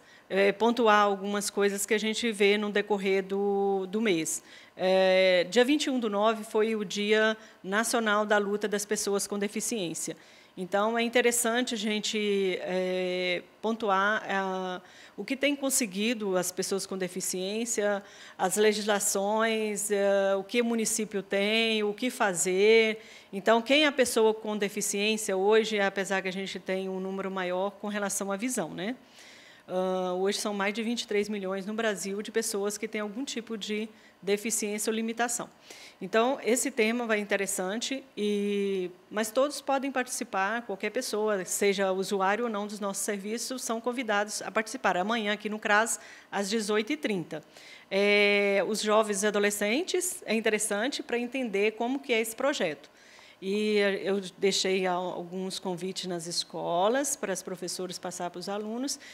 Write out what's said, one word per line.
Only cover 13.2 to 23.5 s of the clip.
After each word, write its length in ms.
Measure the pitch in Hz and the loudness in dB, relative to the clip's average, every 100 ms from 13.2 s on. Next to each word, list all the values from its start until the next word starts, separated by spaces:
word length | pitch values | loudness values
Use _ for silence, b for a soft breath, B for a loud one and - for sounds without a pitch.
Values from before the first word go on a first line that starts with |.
| 180 175 - - | 0 -2 -6 -6
pontuar, 600 | 214 226 214 190 202 220 - | -4 -2 2 2 2 0 -2
é, 520 | 196 190 185 185 180 B B B - | -2 -2 -4 -6 -8 B B B -12
o 80 | |
que 120 | 202 262 | -8 -2
tem 180 | 285 | 0
conseguido 840 | 277 269 262 226 185 220 240 202 185 | 0 0 0 -2 -2 -2 0 0 0
as 140 | 175 | 0
pessoas 340 | - 180 196 | -4 -2 -4
com 140 | - 190 | -4 -6
deficiência, 1040 | 180 190 - 185 185 220 233 - 208 196 - B B B | -4 -4 -6 -4 -4 -4 -2 0 0 0 -4 B B B
as 200 | 190 208 | 0 4
legislações, 1300 | 214 208 208 202 - 202 196 220 226 220 214 202 - | 4 4 2 2 2 0 0 2 2 2 -2 -2 0
é, 420 | 202 196 196 196 | 2 4 4 4
o 80 | 196 | 0
que 180 | 190 240 | 0 0
o 40 | |
município 580 | 233 233 214 - 214 196 | 2 0 0 -2 -2 -4
tem, 600 | 190 196 202 226 226 220 | -2 0 2 4 2 2
o 100 | 208 | 0
que 160 | 202 254 | -2 -4
fazer. 880 | 247 208 170 185 185 208 226 220 214 B B B | 2 0 2 0 4 8 8 6 0 B B B
Então, 300 | 196 202 | -2 4